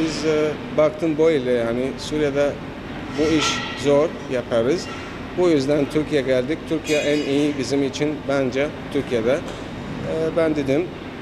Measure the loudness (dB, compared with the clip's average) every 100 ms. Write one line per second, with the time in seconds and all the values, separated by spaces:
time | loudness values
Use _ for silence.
0 | -2 0 0 2 2 -2 0 4 4 4
1 | 0 4 4 4 2 2 2 0 -2 -4
2 | -4 0 0 2 0 0 -8 -10 -10 -10
3 | -8 0 2 2 2 -2 -6 -2 4 4
4 | 4 -2 -4 -4 0 2 2 0 -2 -10
5 | -10 -10 -8 0 4 4 4 2 2 0
6 | 0 0 2 2 0 -4 -2 -4 0 0
7 | 2 0 2 2 2 0 -2 0 0 0
8 | -2 -2 -2 0 0 0 -2 -4 -4 -4
9 | 0 0 2 0 -2 -10 -10 -10 -10 -8
10 | -4 -2 0 0 0 0 0 0 0 -8
11 | -12 -12